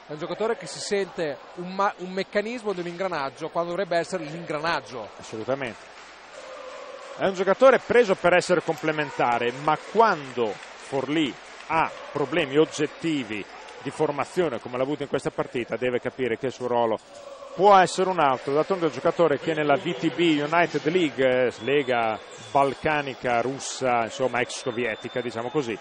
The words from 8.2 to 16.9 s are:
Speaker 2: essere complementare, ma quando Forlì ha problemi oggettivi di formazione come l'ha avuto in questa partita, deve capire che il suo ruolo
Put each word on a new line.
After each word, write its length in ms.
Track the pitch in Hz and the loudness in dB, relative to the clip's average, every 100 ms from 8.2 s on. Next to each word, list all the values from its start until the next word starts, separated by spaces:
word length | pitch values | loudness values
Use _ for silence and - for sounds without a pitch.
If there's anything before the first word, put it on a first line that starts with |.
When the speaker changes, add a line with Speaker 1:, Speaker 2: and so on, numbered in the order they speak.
| 175 | 6
Speaker 2:
essere 280 | 175 - 165 | 4 4 0
complementare, 920 | - 156 156 156 147 - 127 117 120 131 | 0 -2 -2 -2 -4 0 2 2 0 0
ma 160 | 151 151 - | 0 0 0
quando 640 | 208 226 170 139 123 113 | 4 4 4 -4 -2 -2
Forlì 800 | 87 - - - 139 127 156 139 92 - - - | -4 -12 -18 -6 -4 0 0 0 -4 -16 -18 -2
ha 220 | 160 143 - - | 0 0 -4 -8
problemi 480 | 147 139 165 139 139 | -4 0 0 2 4
oggettivi 840 | 160 - 147 - 165 147 107 107 - - - - | 2 2 -4 -2 -2 -2 -2 -8 -8 -14 -18 -10
di 100 | - | -10
formazione 720 | - 151 143 123 180 165 117 | -2 -2 -2 -4 0 -2 -2
come 160 | - 123 | -6 -4
l'ha 60 | |
avuto 200 | 135 143 | -2 -2
in 60 | 143 | -2
questa 220 | 143 156 | -2 -4
partita, 460 | - - 127 110 113 | -4 -4 -4 -4 -2
deve 220 | 123 123 | 0 0
capire 380 | 127 - 123 113 | -4 -4 -2 -2
che 100 | 131 | -4
il 60 | |
suo 140 | - 123 | -4 0
ruolo 320 | 120 117 | 2 2